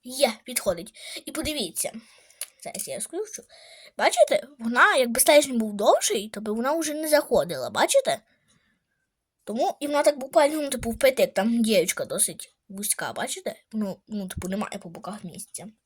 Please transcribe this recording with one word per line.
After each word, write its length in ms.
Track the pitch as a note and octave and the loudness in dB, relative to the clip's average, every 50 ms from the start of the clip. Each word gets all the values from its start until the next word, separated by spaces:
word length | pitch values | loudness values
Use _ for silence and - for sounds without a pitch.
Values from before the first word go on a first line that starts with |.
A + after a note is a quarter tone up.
| _ | _
Є, 300 | B3 B3+ C4 C#4 A#3+ A3 - _ | -12 0 2 2 2 2 -4 _
підходить. 500 | - B3 - - G#3 F3 E3+ E3 - _ - - - - - _ | -8 -8 -4 -2 -2 -4 -4 -8 -16 _ -18 -16 -14 -14 -12 _
І 60 | - | -8
подивіться. 600 | C4+ D#4 C#4+ D4 D4+ D4 - - G#3 - - - - A3+ _ _ _ _ _ _ _ _ - - _ _ - | -6 -4 -4 -4 -4 -4 -4 -6 -4 -6 -6 -6 -8 -12 _ _ _ _ _ _ _ _ -16 -16 _ _ -16
Зараз 240 | - - F#3+ - | -14 -10 -10 -10
я 140 | - C3 - | -8 -8 -10
скручу. 420 | - - - F4+ A4 G4+ - - - _ - - - - - - - - _ | -10 -8 -8 -8 -8 -8 -10 -18 -18 _ -20 -20 -20 -20 -20 -20 -20 -18 _
Бачите, 500 | - G#3 D#4 - F5+ D5+ - - - - - D4 C#4 | 0 0 0 4 4 4 4 4 -2 -2 -6 -16 _
вона, 360 | A3+ A3+ A#3+ B3 E4 G#4 G4+ | -6 -2 4 6 6 6 6
якби 240 | C#4+ B3+ A#3+ A#3 C4 | 2 0 0 2 2
стержень 380 | A#3+ - D4+ D4 D4 C#4 B3+ | 4 8 8 8 6 6 -2
був 160 | A#3 A3 G#3+ G#3 | -2 -2 -2 -2
довший, 560 | G3 G3+ C4 - - - - G#4 A3 G3+ A3 | 2 4 4 4 4 4 0 -2 -2 -4 -6
то 120 | - G3+ | -10 -8
би 100 | G#3+ G#3+ | -6 -4
вона 220 | G#3+ A3+ A#3+ C4+ D4+ | -4 -2 0 0 0
вже 200 | E4 D#4 D4+ D4 | 0 -2 -4 -4
не 140 | D4+ D#4 | -4 0
заходила, 600 | D#4 C#4+ C#4+ D4+ - A#3+ F#3 C#3 E3+ E3 C3 B2 B2 | 2 2 2 4 4 2 2 2 0 -4 -6 -6 -4
бачите? 520 | - - - - - C#5 B4 - C#3 - _ _ _ _ _ _ _ _ _ _ _ _ _ _ _ _ _ _ _ _ _ _ _ _ _ | 0 0 0 4 4 2 2 2 -4 -4 _ _ _ _ _ _ _ _ _ _ _ _ _ _ _ _ _ _ _ _ _ _ _ _ _
Тому 340 | - G#3 A#3 D#4 G4 - _ | -8 -2 0 0 0 0 _
і 80 | D4 | -4
вона 160 | C#4+ D4 C#4+ D4+ | 0 0 4 4
так 140 | D#4+ D4 | 4 4
буквально, 440 | C#4 B3 C4+ - E4+ D4 C#4+ D#4 D#4 | 2 -8 2 4 4 4 4 2 -2
ну, 80 | D4 C#4 | -4 -4
типу, 220 | C4 A#3+ - A#3 | -6 -6 -6 -6
впритик, 420 | A3+ - - B3+ B3+ A#3 G3 - - | -2 2 2 2 4 4 0 2 2
там 300 | G3 G3 A3+ A#3 A#3 A3+ | 0 0 2 2 2 2
дієчка 420 | G#3+ G#3+ F#3 E3 F#3 - - D3+ | 4 4 4 4 2 -2 -6 -6
досить 500 | - - F#3+ - - D#3+ - - _ _ _ _ _ | -6 -2 -2 -2 -2 -2 -10 -16 _ _ _ _ _
вузька, 440 | G3 G3 G#3 - - - E3 B2+ A2+ | -12 -10 -6 -6 -4 -4 -4 -6 -6
бачите? 420 | - G3+ C4 - F#4+ F#4 - - _ _ _ | -6 -6 -6 -8 -8 -8 -10 -10 _ _ _
Ну, 300 | - A3 G#3 G3 F#3 _ _ | -6 -6 -6 -6 -6 _ _
ну, 200 | _ G#3+ G#3 F#3+ | _ -10 -8 -8
типу, 200 | F#3 - - - | -8 -10 -8 -6
немає 300 | F3+ F#3+ G#3+ G#3 - - | -6 -4 -4 -6 -6 -8
по 120 | G3 - E3+ | -12 -14 -14
боках 340 | E3 - - F3 G#3+ G#3 - | -16 -14 -12 -12 -12 -12 -14
місця. 440 | F3 - - - _ _ - E3 A3 _ _ _ | -14 -14 -14 -18 _ _ -16 -16 -16 _ _ _